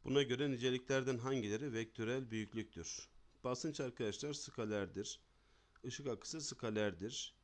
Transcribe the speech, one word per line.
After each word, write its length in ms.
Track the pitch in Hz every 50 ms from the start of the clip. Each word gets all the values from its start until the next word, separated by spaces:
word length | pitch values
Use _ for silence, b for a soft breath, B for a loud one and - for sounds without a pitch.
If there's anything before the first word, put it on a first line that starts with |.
| -
Buna 200 | - 131 139 143
göre 280 | 117 123 123 147 143
niceliklerden 640 | 135 120 123 127 127 127 127 - 135 135 127 131 127
hangileri 560 | 117 117 131 135 131 107 101 104 113 143 143 113
vektörel 580 | 113 113 113 - - 113 110 123 135 131 113
büyüklüktür? 800 | 110 110 107 101 - 110 107 - - 85 82 - - - - - - - - - - - -
Basınç 360 | 123 127 - - 160 147 -
arkadaşlar 540 | 139 123 117 - 120 104 98 - - 147 143
skalerdir. 840 | 147 - - - - 113 107 104 101 98 90 - 92 107 - - - b b b b b b b b b b b b -
Işık 240 | 123 - - 143
akısı 340 | 135 113 - - - - 160
skalerdir. 960 | 143 - 127 - 127 113 107 107 107 104 90 82 95 113 139 - - - - _